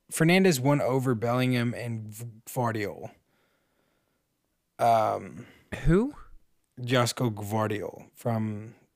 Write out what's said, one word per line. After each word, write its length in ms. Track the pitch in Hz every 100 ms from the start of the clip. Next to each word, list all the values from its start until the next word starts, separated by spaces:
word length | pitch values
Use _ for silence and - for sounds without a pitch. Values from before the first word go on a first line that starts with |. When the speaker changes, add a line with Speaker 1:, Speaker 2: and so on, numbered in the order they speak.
| _
Speaker 1:
Fernandez 480 | - 165 185 190 139
won 220 | 135 143
over 340 | 98 131 131
Bellingham 600 | 113 117 123 127 123 120
and 340 | 98 120 113 107
V-, 160 | 107 120 107 -
Gvardiol. 640 | - 117 110 101 - - - _ _ _ _ _ _ _ _ _ _ _ _ _ _ _ -
Um, 680 | 120 113 107 104 98 - 120 - _ -
Speaker 2:
Who? 300 | 143 175 262 - - - _ _ _ -
Speaker 1:
Josko 520 | 123 131 120 - 123
Gvardiol 760 | 107 101 110 107 104 85 - -
from 600 | - 123 113 110 104 110 - _